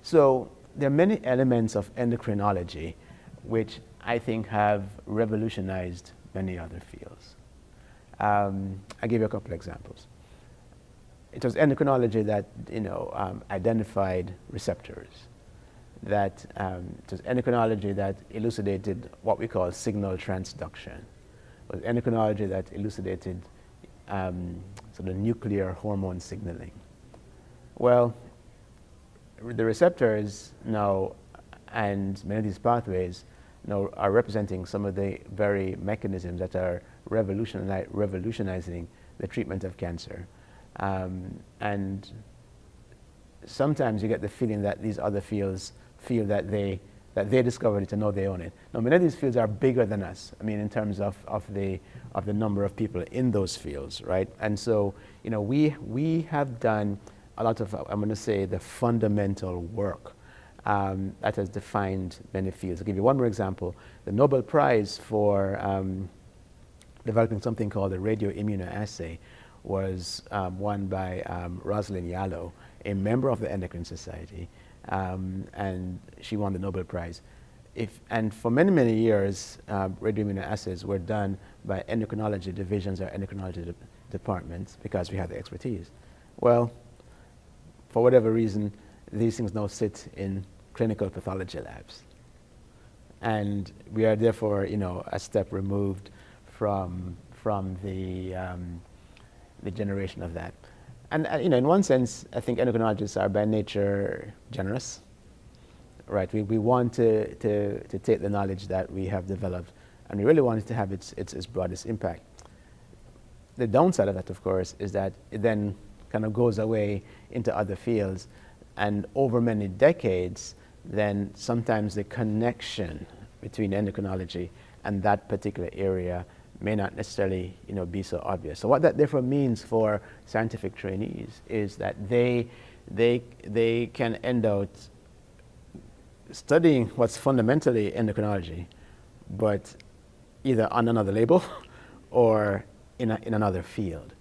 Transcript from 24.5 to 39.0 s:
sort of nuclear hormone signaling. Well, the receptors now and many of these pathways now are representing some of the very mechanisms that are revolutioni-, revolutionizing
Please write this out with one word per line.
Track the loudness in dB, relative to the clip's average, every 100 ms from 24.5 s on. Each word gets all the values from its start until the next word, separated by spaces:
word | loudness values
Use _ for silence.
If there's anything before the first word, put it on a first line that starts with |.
| -8 -12 -16 -18
sort | -10 -6
of | -2
nuclear | -2 -2 0 0 0
hormone | -4 -4 -2 -2 -4
signaling. | -8 -8 -8 -8 -12 -16 -20 -20 -20 -20 -20 -20 -20 -20 -16 2
Well, | 6 8 6 2 -12 -20 -20 -20 -20 -20 -20 -20 -20 -20 -20 -14
the | -6 2 2
receptors | 6 6 6 4 4 0 -6 -14 -12 -2
now | 2 2 2 0 -6 -20 -20 -20 -20 -10
and | -2 0 0 -2 -4 -4
many | -2
of | -2
these | 0
pathways | 2 2 2 -2 -2 -6 -16 -20 -20 -14 -4
now | -2 -2 0
are | 2
representing | 4 2 0 -2 -4 -4
some | -4 -2
of | -2
the | -2 -4 -8
very | -2 2 2 0 -2
mechanisms | -4 -2 -2 -4 -4 -4
that | -4 -2
are | -2 -2 -8 -18 -4
revolutioni-, | 0 0 0 -4 -4 -4 -4 -4
revolutionizing | -2 -2 -2 -4 -2 -2 -4 -6 -8 -10 -14